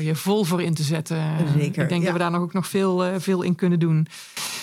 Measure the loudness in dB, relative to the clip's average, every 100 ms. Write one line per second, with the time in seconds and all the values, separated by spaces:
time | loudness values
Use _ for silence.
0 | -2 -2 0 0 2 0 0 0 0 -2
1 | -2 -4 -2 0 2 2 0 0 0 2
2 | 0 0 0 0 0 -2 -2 0 2 2
3 | 0 -2 0 0 0 2 2 4 4 2
4 | 0 -6 -16 -10 -10 -10